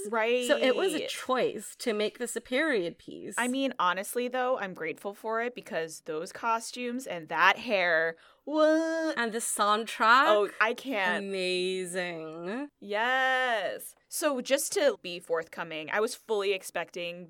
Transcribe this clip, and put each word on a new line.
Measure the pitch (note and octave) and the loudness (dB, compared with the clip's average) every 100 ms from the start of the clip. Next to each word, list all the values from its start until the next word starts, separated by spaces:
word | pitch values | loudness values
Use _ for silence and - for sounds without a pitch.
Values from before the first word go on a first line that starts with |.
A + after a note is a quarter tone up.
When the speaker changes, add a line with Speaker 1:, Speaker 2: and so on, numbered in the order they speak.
| G4 | -2
Speaker 1:
Right. | A3+ A3+ B3 | 0 2 2
Speaker 2:
So | B3 C#4+ | 4 4
it | C4 | 4
was | A#3 F#4 | 4 2
a | D#4+ - | 0 -4
choice | - - B3+ E3 - - - | -6 -2 0 0 -2 -10 -8
to | - | -4
make | G#3 G#3+ - | 0 -2 -4
this | A#3+ | -8
a | - | -8
period | - B3+ D#4+ A#3+ E3+ - | -4 0 2 2 0 -6
piece. | - - G2 G3+ | -14 -14 -10 -4
Speaker 1:
I | B3 | -2
mean, | C4 C4+ C4+ | 0 -2 0
honestly, | F3+ F3+ G#3 A#3+ B3 | 0 0 -4 -4 -4
though, | B3+ B3+ C4 | -2 0 0
I'm | F#3+ | -4
grateful | F3 D#3+ D3 G#3 | -6 -8 -6 -8
for | G3+ A3 A3+ | -8 -4 -4
it | A#3 | -4
because | A#3+ - F#3 D#3+ D#3 - | -8 -8 -6 -6 -8 -8
those | D#3 F#3 | -8 -8
costumes | - A#3 A3+ A#3 B3+ B3 A#3+ C4+ | -6 -2 -2 -2 -8 -6 -6 -6
and | F3 D#3 | -8 -4
that | E3 F3+ G3+ | 4 6 6
hair, | A3+ G3+ F3 D#3+ E3 E3 - _ - | 2 0 4 4 2 -2 -12 _ -4
what? | D#4 D#4 D#4 D#4+ E4 D#4+ D4 | 4 6 6 2 0 -2 0
Speaker 2:
And | A#3 | -2
the | A3 | -2
soundtrack. | - - G#3 G#3+ A3+ - A3+ B3 D4+ | -4 0 2 2 0 2 6 8 8
Speaker 1:
Oh, | G#3+ G3+ - | 6 4 2
I | G#3+ | 0
can't. | A#3+ C4 A3+ F#3 F3+ | 0 -4 0 0 0
Speaker 2:
Amazing. | G3 F#3+ F#3 F3+ F3+ F#3 F3+ F#3 F3 E3 D#3+ D#3+ F3 A#3 C#4+ _ | -2 -2 0 0 0 -2 -4 -4 -4 -6 -8 -8 -6 -6 -8 _
Speaker 1:
Yes. | G3+ G3+ A#3 C4 C4 B3+ B3+ A3+ E3+ G2+ - - _ | -6 -2 0 2 2 2 2 0 -2 -6 -10 -18 _
So | - D#4+ C4 | -2 0 0
just | B3 C#4 - | 2 0 2
to | G4 C#4+ G3+ | 2 2 2
be | F3+ F3 | -4 -10
forthcoming, | - E3 E3 - E3+ D#3 D#3 | -2 -2 -2 -8 -8 -8 -4
I | G#3 | 0
was | A3+ - | 0 -2
fully | - G#3+ G3 | -4 0 0
expecting | F#3+ - F3+ E3 F#3 F3 F3 F3 | 0 -2 -6 -6 -6 -8 -10 -10